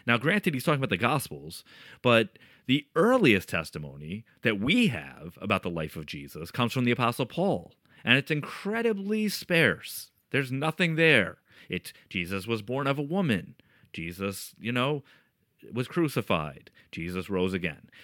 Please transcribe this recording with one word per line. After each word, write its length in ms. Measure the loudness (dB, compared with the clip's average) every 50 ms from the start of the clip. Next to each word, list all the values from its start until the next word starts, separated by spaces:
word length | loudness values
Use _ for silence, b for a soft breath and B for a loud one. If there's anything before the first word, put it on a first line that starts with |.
| B
Now, 120 | B 2 2
granted, 340 | 2 2 0 2 0 0 -2
he's 120 | 0 0
talking 160 | 0 0 2
about 100 | 0 0
the 80 | 0 0
Gospels, 680 | 2 2 0 0 -2 -4 -10 -12 -12 -14 -14 -16 -18 B B B B B B B 2
but 360 | 4 6 6 4 2 _ -18 b b b b b
the 200 | b 2 2 2 _ 0
earliest 540 | 2 4 6 6 6 6 6 6 6 4 0
testimony 800 | -4 -4 -4 -4 -8 -10 -10 -10 -12 -12 -10 -10 -10 -10 -10 _ _ _ -2
that 180 | -2 0 0
we 280 | 0 2 4 4 4 4
have 500 | 2 0 -8 -10 -14 -16 -16 -16 -14 -8
about 220 | -2 0 0 0 0
the 80 | -2
life 260 | -4 -4 -6 -6 -6
of 80 | -10 -10
Jesus 460 | -10 -10 -12 -12 -12 -12 -12 -12 -8
comes 240 | -2 -2 -2 0 0
from 100 | 0 2
the 60 | 2
Apostle 340 | 2 2 2 0 0 -2 -4
Paul. 480 | -4 -2 -2 0 0 0 -2 -4 -10 _ _ _ b b b b
And 140 | 4 4 4
it's 120 | 4 0
incredibly 1000 | -2 -4 -4 -6 -10 -8 -6 -4 -4 0 0 0 0 -2 -2 -2 -2 0 0 0
sparse. 840 | -2 -4 -4 0 2 4 4 4 2 0 -4 -12 -12 -12 -14 -16 _ _ _ _
There's 200 | -2 -2 -2 -2
nothing 460 | -2 -2 -2 -2 0 0 0 0 2
there. 420 | 4 6 6 6 6 4 2 -2 -10 _ b b b b b
It's 240 | -8 -8 -8 -10 -18 b b b
Jesus 380 | -4 -4 -4 -2 -4 -6 -4
was 160 | -2 -4 -4 -4
born 240 | -4 -4 -2 0
of 120 | -2 -2 -2
a 40 | -2
woman. 520 | -4 -2 0 2 2 2 0 0 -6 -16 _ b b b b b b -12
Jesus, 600 | -10 -8 -8 -6 -6 -6 -6 -6 -6 -12 -14 -16 -12
you 140 | -8 -6 -4
know, 300 | -2 -2 -2 -2 -4 -6 b b b b b b b _ _ _ _ -18 -10 -6
was 140 | -6 -6
crucified. 840 | -4 -2 0 0 0 0 -2 -2 0 0 0 0 -4 -10 -14 -20 -20 _ b b b
Jesus 400 | -10 -8 -6 -6 -6 -6 -6 -4
rose 240 | 0 0 0 2 0
again. 340 | -2 -4 -4 -6 -8 -18 -20 B B